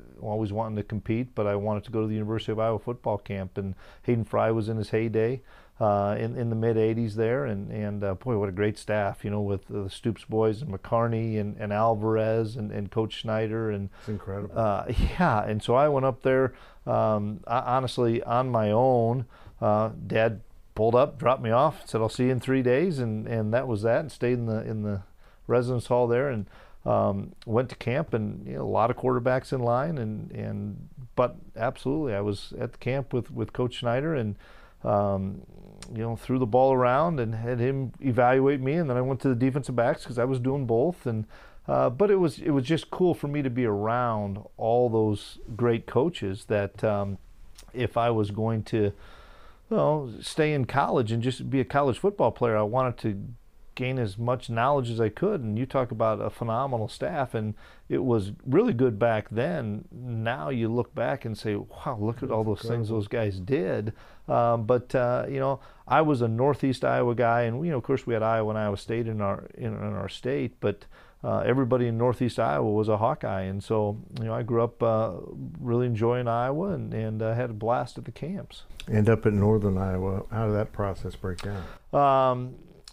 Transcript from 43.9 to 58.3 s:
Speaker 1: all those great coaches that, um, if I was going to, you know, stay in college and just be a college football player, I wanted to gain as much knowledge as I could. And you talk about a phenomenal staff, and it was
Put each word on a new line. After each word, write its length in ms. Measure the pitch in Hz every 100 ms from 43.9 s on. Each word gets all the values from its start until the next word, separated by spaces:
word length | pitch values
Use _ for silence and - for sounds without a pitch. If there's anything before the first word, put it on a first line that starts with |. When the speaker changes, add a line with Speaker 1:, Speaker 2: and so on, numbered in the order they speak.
| 120 120 107 101 98 98 -
Speaker 1:
all 320 | 113 120 123
those 480 | 110 107 104 - - - 110
great 300 | 120 117 -
coaches 600 | 117 160 - 98 98 -
that, 380 | 107 101 -
um, 340 | 110 101 98 95 - - - - -
if 220 | 123 117 117
I 120 | 117
was 220 | 113 104
going 320 | 104 110 113
to, 140 | 104 113 101 - - - - - - - -
you 80 | 220
know, 320 | 147 151 131 107
stay 320 | - - 151
in 120 | 147 117
college 460 | 139 147 165 110
and 100 | 117
just 280 | 120 127 127
be 100 | 135
a 60 | 123
college 340 | 143 143 110
football 320 | 196 202 123
player, 260 | - 120 107
I 60 |
wanted 340 | 104 123 127 117
to 240 | 113 98 107 117 - - -
gain 240 | - 127 131
as 200 | 110 98
much 320 | 117 127 -
knowledge 400 | 117 127 143 117
as 100 | 113
I 80 | 113
could. 340 | - 190 202
And 160 | 110 107
you 80 | 131
talk 260 | 139 120
about 280 | 110 113 104
a 100 | 107
phenomenal 600 | - 117 113 139 120 107
staff, 440 | - 135 160 127
and 200 | 117 107 104 - - -
it 160 | 135
was 300 | 131 117 98